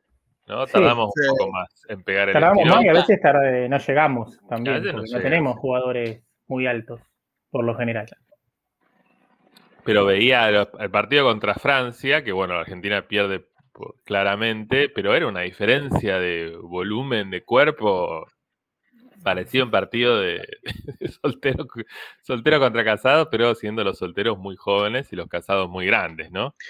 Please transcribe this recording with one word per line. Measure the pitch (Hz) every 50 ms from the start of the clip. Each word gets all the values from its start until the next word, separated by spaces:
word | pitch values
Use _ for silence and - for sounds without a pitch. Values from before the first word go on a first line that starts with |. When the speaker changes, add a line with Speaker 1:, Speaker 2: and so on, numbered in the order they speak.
| _ _ _ _ _ _ _ _ _ -
Speaker 1:
¿no? | 101 113 135
Speaker 2:
Sí. | 131 -
Speaker 1:
Tardamos | 127 123 120 120 120 113 104 104
Speaker 3:
Sí. | 151 143 139
Speaker 1:
un | 131
poco | 127 98 95 95
más | 92 90 - _ _ _ -
en | 107 95 90
pegar | - 95 98 101 98
el | 98
Speaker 2:
Tardamos | 151 156 175 202 202
Speaker 1:
estirón. | 170 160 - -
Speaker 2:
más | 233
y | 190
a | 160
veces | 175 180 - 208 -
tar-, | - 151 139 143 139 135 127
eh, | 127 123 123
no | 139 139
llegamos | - - 135 143 156 151 135 120 110 - - _ _ -
también, | 120 117 120 135 139
Speaker 1:
A | 147
veces | 175 202 160
no | 110
Speaker 2:
porque | 110 113
no | 123 123
Speaker 1:
llegamos. | - 135
Speaker 2:
tenemos | 156 170 156 135 120 -
jugadores | - 135 127 127 127 127 123 123 120 113 110 113 _ _ _ _ _
muy | - 131 127 127 127
altos, | 120 117 113 - 120 117 - _ _ _ _ _ _ _ _ _
por | - 131 117
lo | 117 113
general. | 113 120 117 113 113 107 - - - _ _ _ _ _ _ _ _ _ _ _ _ _ _ _ _ _ _ _ _ _ _ _ _ _ _ _ _ _ _ _ _ -
Speaker 1:
Pero | - 110 104 101
veía | 98 98 98 113 127 127 123 117 110
los, | 104 104 101 - - -
el | 107 98
partido | 92 104 104 101 139 143 139
contra | 127 110 107 - 104 101
Francia, | - - 139 139 131 127 120 113 - - 135 143 156 143
que | 113 95
bueno, | 95 95 90 90
Argentina | 85 82 - 95 92 90 101 104 101 92
pierde | - 104 104 101 98 95 90 - _ _ _ _ _ _
por, | - - - - _ _
claramente, | - 104 98 98 98 98 104 113 113 113 110 107 107 131 135 143 139
pero | - - 95 98 110
era | 151 170 127
una | 101 90 90
diferencia | 90 - - 104 104 127 147 143 135 - - - 104 95 92
de | 90 90 85 85 82 82 82 85
volumen | 85 85 87 90 92 101 104 113 135 139 127 110 101 98
de | 92 90 -
cuerpo, | - 113 127 147 151 147 147 110 104 98 92 87 85 82 80 80 - _ _ _ _ _ _ _ _ _ _ _ _ _ _ _ _ _ _ -
parecía | 117 107 92 92 - - 131 131
un | 117
partido | 107 101 95 - - 117 120 123 120 107
de, | 98 90 87 87 - - - - -
<laughs> | - - - - - 139 -
de | - -
soltero, | - _ - 151 - - - 139 127 - 151 127 - 117 113 - - - - - - _ _
soltero | - 131 120 113 151 151 151
contra | 135 123 110 117 110
casado, | 110 107 104 - 131 143 160 160 156
pero | - 110 117 120 117
siendo | - - 104 107 113 104
los | 98 95 -
solteros | 92 90 87 101 101 113 110 95
muy | 95 98 95
jóvenes | - - 98 101 101 101 104 113 131 143 - -
y |
los | 90 82 80
casados | - 87 - - 98 98 95 87
muy | 90 92 92
grandes, | 95 107 110 92 82 82 80 80 82 87
¿no? | 95 110 143 - - - -